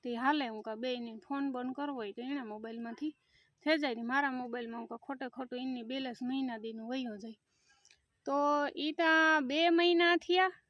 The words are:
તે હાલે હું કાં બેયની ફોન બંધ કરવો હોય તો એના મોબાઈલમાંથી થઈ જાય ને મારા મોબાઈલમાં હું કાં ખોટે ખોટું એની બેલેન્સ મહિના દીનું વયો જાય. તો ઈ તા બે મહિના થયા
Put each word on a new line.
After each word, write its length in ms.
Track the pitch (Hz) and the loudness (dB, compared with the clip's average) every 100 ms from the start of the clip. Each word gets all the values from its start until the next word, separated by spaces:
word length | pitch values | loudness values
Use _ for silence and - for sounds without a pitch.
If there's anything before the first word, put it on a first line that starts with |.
તે 120 | 247 | -6
હાલે 340 | 233 262 302 247 | 0 2 2 0
હું 140 | 214 | -6
કાં 140 | 220 220 | -8 -6
બેયની 400 | 254 247 233 226 | -4 -4 -6 -12
ફોન 360 | - 277 277 | -8 -4 -4
બંધ 220 | 247 254 | -4 -6
કરવો 200 | 262 285 | -6 -6
હોય 180 | 262 208 | -6 -8
તો 100 | 208 | -8
એના 220 | 254 285 | -8 -6
મોબાઈલમાંથી 720 | 226 214 226 233 233 233 302 - _ _ _ _ | -8 -10 -10 -8 -10 -6 -8 -8 _ _ _ _
થઈ 140 | 302 311 | 0 2
જાય 160 | 285 | 2
ને 80 | 233 | -2
મારા 280 | 233 269 285 | 0 0 0
મોબાઈલમાં 500 | 254 247 240 233 233 | -2 -6 -6 -6 -8
હું 80 | 233 | -10
કાં 100 | 226 | -12
ખોટે 300 | - 262 254 | -10 -8 -8
ખોટું 300 | 247 254 247 | -8 -8 -6
એની 240 | 262 254 | -4 -6
બેલેન્સ 340 | 226 262 262 233 | -4 -4 -4 -4
મહિના 360 | 247 269 262 226 | -4 -2 -2 -4
દીનું 320 | 226 220 220 | -8 -8 -6
વયો 260 | 262 247 208 | -4 -6 -8
જાય. 160 | 220 220 _ _ _ _ _ _ _ _ | -12 -16 _ _ _ _ _ _ _ _
તો 100 | - 277 285 294 285 - | -2 2 2 2 0 -2
ઈ 160 | 302 | -4
તા 480 | 320 330 320 320 311 | 2 4 6 6 4
બે 300 | 254 294 339 | 2 4 6
મહિના 460 | 339 349 339 339 349 | 6 6 6 6 4
થયા 360 | - 359 370 - | 4 4 4 0